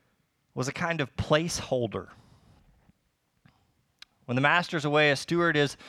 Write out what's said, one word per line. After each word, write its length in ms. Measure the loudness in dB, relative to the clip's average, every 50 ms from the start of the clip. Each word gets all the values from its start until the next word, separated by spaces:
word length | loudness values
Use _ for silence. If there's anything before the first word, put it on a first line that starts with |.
| _ _ _ _ _ _ _ _ _ _ -8
was 120 | -6 -6
a 60 | -6 -4
kind 260 | -4 -4 -2 -2 -2
of 160 | -4 -6 -4
placeholder. 920 | -8 -2 0 2 2 2 -2 -6 -6 -4 -2 -2 -2 -2 -2 -4 -8 -10 -10 -20 -20 _ _ _ _ _ _ -20 _ _ _ _ _ _ _ _ _ _ _ _ _ _ _ _ _ _ _ _ _ _ _ _ _ _ _ _ _ -20 _ _ _ _
When 100 | -2 -2
the 60 | 2
master's 440 | 2 4 4 2 0 0 -4 -4 -2
away, 260 | 2 2 4 4 4
a 40 | 2
steward 400 | 0 -2 -2 0 2 2 2 4
is, 220 | 2 2 0 -2 -10 -20